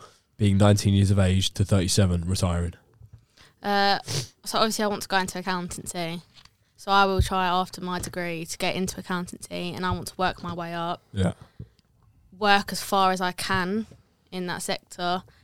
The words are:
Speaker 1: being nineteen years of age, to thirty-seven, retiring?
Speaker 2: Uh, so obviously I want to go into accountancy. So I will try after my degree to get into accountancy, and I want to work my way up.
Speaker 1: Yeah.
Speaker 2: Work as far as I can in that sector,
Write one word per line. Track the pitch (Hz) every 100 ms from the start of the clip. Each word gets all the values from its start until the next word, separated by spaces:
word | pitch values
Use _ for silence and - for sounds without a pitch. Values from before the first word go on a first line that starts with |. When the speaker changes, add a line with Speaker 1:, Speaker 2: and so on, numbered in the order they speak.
| - _ _ -
Speaker 1:
being | 104 98
nineteen | 104 104 101
years | 98 98
of | 101
age, | 92 95 92 -
to | 98
thirty-seven, | 98 87 - 95 87 85
retiring? | 98 90 87 87 - _ _ - - _ _ - _
Speaker 2:
Uh, | 202 202 202 196 - - 123 _ -
so | 214
obviously | 220 214 208
I |
want | 202
to | -
go | 196
into | 185 180
accountancy. | 185 185 175 - - 180 165 175 - - - _ _ -
So | -
I | 196 196
will | 190
try | - 190 185
after | 180 180 -
my | 180 180
degree | - 180 175 165 165
to | -
get | 180
into | - 190 -
accountancy, | 185 180 180 - - 175 175 -
and | 180
I |
want | 180 -
to | -
work | 185 -
my | 175
way | 175 170
up. | 170 170 180 _
Speaker 1:
Yeah. | - 185 - - - - _ _ _ _ _ _ 180
Speaker 2:
Work | 208 202 202
as | 196
far | - 196 190
as | 185
I | 180
can | 180 - 190 180 214 214 - _ _ _
in | 185 180
that | 170
sector, | - 190 _ - 175 180 - _